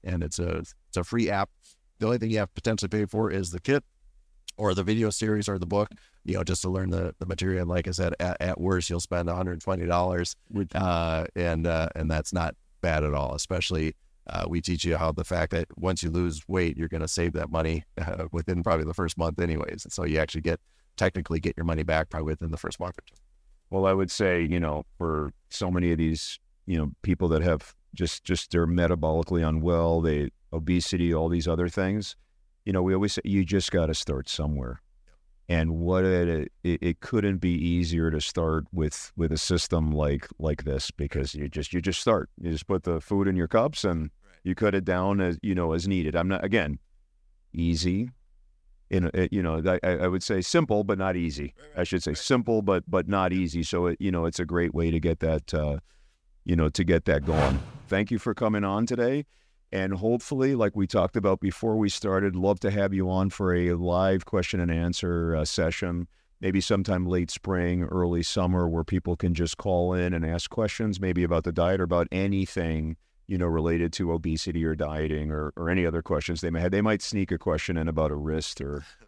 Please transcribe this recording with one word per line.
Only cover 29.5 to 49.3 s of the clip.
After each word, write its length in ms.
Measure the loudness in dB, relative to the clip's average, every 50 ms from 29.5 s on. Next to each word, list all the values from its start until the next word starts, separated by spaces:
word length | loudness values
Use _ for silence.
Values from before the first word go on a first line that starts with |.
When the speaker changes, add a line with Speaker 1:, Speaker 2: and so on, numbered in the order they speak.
| 2 2 2 2 2 4 4 4 4 4
Speaker 2:
they, 300 | 2 2 2 2 0 -2 -6 _ _ _
obesity, 600 | -8 -4 0 0 2 2 2 0 0 0 2 2
all 160 | 2 2 2 2
these 200 | 0 0 0 0
other 200 | 0 0 0 0
things, 460 | 0 0 0 0 0 -2 -4 -8 -12 -16 _ _ _ _ _ _ _ _ _
you 80 | -2
know, 80 | 0 2
we 140 | 4 4 4
always 180 | 2 2 0
say, 80 | 0 -2 -2
"You 180 | 2 2 2 2
just 260 | 4 2 2 2 2
gotta 220 | 2 2 2 2
start 340 | 0 -2 -4 -4 -4 -4 -4
somewhere." 540 | -6 -4 -2 -2 -2 -2 -2 -4 -6 -8 -12 _ _ _ _ _ _ _ _ _ _ _ _ _ -2
And 300 | 0 2 2 0 0 0
what 260 | 0 2 2 4 4
it, 440 | 4 4 4 2 2 0 0 -2 -6 -8 _
it, 160 | -2 -2 0 0
it 180 | 0 -2 -2 -2
couldn't 360 | -4 -2 0 2 2 2 0
be 160 | 0 0 0
easier 580 | 0 2 2 2 2 2 2 0 0 0 2 0
to 120 | 0 -2
start 420 | -4 -4 -2 -2 0 0 0 0 -2 -4
with, 400 | -2 -2 -2 -2 -4 -6 -12 -10 -4
with 160 | -2 0 0
a 40 | 0
system 560 | -2 0 0 0 0 0 0 0 0 2 2
like, 340 | 0 0 0 0 0 -2 -4 -10 -8 -4
like 260 | -2 -2 -2 -2 -4
this, 260 | -4 -4 -4 -4 -6
because 440 | -6 -6 -6 -4 -2 -4 -4 -4 -6
you 160 | -8 -8 -6
just, 240 | -6 -6 -6 -4 -4
you 80 | -2
just 180 | -2 -2 -2 0
start. 300 | 2 2 2 2 0 -4 _ -8
You 120 | -4 -4
just 140 | -4 -4 -2
put 180 | -2 -2 -2 0
the 180 | -2 -2 -2
food 260 | -2 0 0 2 2 2
in 80 | 2
your 120 | 0 0 2
cups 360 | 2 2 2 2 0 -2 0
and 200 | 0 0 0 -2
Speaker 1:
Right. 340 | -6 -8 _ _ -20 -20 _ -4
Speaker 2:
you 100 | -4 0
cut 200 | 2 2 2 2
it 120 | 2 2
down 340 | 0 0 2 2 2 2 2
as, 180 | 2 0 0 -2
you 120 | -2 0 0
know, 180 | 2 2 2
as 140 | 0 0 0
needed. 300 | 0 0 0 0 0 0
I'm 120 | 0 0 0
not, 140 | 0 -2
again, 360 | 0 2 2 2 2 0 -4 -6 -10 _ _ _ _ _ _ _ _ _ _ _ _ _
easy. 560 | -4 0 0 2 2 2 0 0 0 0 -2 -4 -8 _ _ _ _ _ _ _ _ _ _ -20 -20 -20 _ -2
In 220 | 0 0 2 2
a, 160 | 2 0 0 0